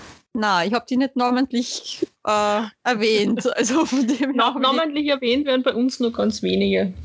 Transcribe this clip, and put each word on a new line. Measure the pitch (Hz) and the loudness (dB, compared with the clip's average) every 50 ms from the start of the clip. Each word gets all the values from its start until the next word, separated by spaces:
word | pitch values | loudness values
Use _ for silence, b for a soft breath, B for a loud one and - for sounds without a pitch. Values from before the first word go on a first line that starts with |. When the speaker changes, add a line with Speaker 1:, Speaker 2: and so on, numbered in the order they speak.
| B B B B B _ - | B B B B B _ -6
Speaker 1:
na, | 233 214 208 190 180 165 | -2 0 2 2 2 2
ich | 190 214 | 2 0
hab | 233 - - | -2 -2 -2
die | 254 247 | 0 0
nicht | 269 269 - | 0 0 0
namentlich, | 247 247 247 247 247 277 - - 233 247 - - - - - - - - - _ _ - - | 0 0 2 2 2 0 0 -2 -4 -4 -4 -8 -10 -10 -12 -8 -6 -8 -8 _ _ -2 0
äh, | 214 208 208 208 208 208 226 208 - _ _ | 0 2 2 2 0 0 -2 -4 -8 _ _
erwähnt.“ | 233 247 214 214 220 220 214 202 196 226 226 196 | -2 0 2 2 2 2 2 2 2 0 0 0
<laughs> | 247 - | -2 0
Also | - 294 202 254 320 320 | 0 0 0 2 2 2
von | - 247 269 277 | 2 2 0 2
dem | 220 269 247 285 269 277 | 0 0 0 -2 -2 0
Speaker 2:
Na-, | 240 226 233 254 | 2 2 2 0
Speaker 1:
her | 240 | 0
Speaker 2:
namentlich | 262 262 269 320 330 311 285 294 294 294 | 0 0 2 0 0 -2 -2 -2 -2 0
erwähnt | 285 269 262 233 240 269 294 | -2 0 0 0 0 0 2
werden | 277 262 262 247 | 0 0 0 0
bei | 277 233 | 0 0
uns | 220 247 262 - - | 0 0 -2 0 0
nur | 240 233 | -2 -2
ganz | 233 - 202 214 214 - - | 0 0 -2 -2 -2 -2 -2
wenige. | 185 185 190 196 196 196 185 196 190 185 - - | 0 0 2 2 2 2 2 0 -2 -4 -8 -10